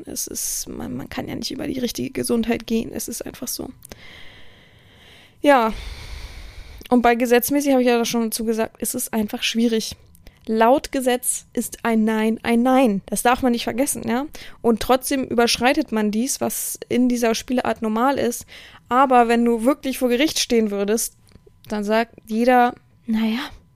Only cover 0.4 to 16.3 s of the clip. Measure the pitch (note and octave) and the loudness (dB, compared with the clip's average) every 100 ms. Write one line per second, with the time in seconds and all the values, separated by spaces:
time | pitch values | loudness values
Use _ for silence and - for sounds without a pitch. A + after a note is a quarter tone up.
0.4 | - - - B1+ - - - - - - | -6 -6 -8 -10 -10 -10 -10 -10 -8 -8
1.4 | - - - C4 A#3+ - B3+ B3+ B3 A#3 | -8 -8 -8 -4 -6 -6 -8 -4 -2 -2
2.4 | A3+ A#3 - A3+ - - - A#3 - - | -2 -4 -2 -4 -4 -8 -10 -10 -12 -12
3.4 | B3 - - - - - - - - - | -10 -10 -10 -14 -20 -20 -20 -20 -20 -20
4.4 | - - - - _ - - - - _ | -20 -20 -20 -20 _ -20 -20 -20 -20 _
5.4 | D4 C4+ A3 G#3 - - - - - - | 4 6 4 -4 -10 -14 -14 -14 -14 -16
6.4 | - - - - - B3 A#3+ A#3 B3 A#3+ | -18 -16 -18 -12 0 2 4 4 4 2
7.4 | - C#4+ C#4+ C4 B3 A#3 A3+ A#3 A3+ - | 2 0 2 2 4 2 0 -2 -2 -4
8.4 | A3+ A3 A3 - A3 B3 - A3+ G#3+ A#3+ | -2 -2 -4 -6 -6 -6 -4 -4 -4 -4
9.4 | - A3+ A#3 A3 - - - - - - | -4 0 2 0 -4 -10 -20 -20 -20 -14
10.4 | - A3 A3+ D4 - C#4 B3+ B3 - - | -4 2 4 4 2 -2 0 0 -2 -6
11.4 | - - A3 - A3+ A3+ A3 A3 A3 A3 | -6 -6 -6 -4 0 2 2 2 0 0
12.4 | - A#3 B3+ B3+ B3+ G3 - G3+ A#3+ B3 | 0 2 4 4 4 2 -4 0 2 2
13.4 | B3+ A#3+ - A3+ C#4+ - A3+ A#3+ D4+ - | 0 0 -2 -2 -2 -4 -4 -4 -4 -12
14.4 | - - A3+ A3 - B3+ - C#4 B3+ A#3+ | -18 -2 0 2 2 0 0 -2 -2 2
15.4 | A#3 - A#3+ D4 C#4 A3 G#3+ G#3+ C4 | 2 2 2 2 0 0 0 0 -2